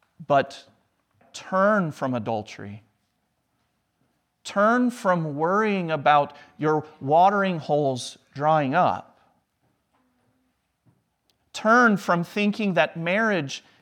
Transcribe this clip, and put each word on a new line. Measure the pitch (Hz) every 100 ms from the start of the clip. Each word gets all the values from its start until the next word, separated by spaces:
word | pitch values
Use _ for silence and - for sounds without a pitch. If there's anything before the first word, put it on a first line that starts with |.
| _ _
but | 156 143 180 - - _ _ _ _ _ _
turn | - - 190 202 214 170
from | - 135
adultery. | 123 110 113 104 - 104 104 - _ _ _ _ _ _ _ _ _ _ _ _ _ _ _
Turn | - 196 208 247 247
from | 233 196 175 160 143
worrying | 160 196 214 196 170
about | 156 143 147 143 - - _
your | 151 156 147 -
watering | 135 156 185 202 196 170
holes | 143 147 143 127 - - _
drying | 135 151 156 139
up. | 156 151 92 - _ _ _ _ _ _ _ _ _ _ _ _ _ _ _ _ _ _ _ _ _ _ _ _
Turn | - 214 233 240 196
from | - 175
thinking | 170 - 208 202 208
that | 170 156 165
marriage | 165 196 226 196 139 - - _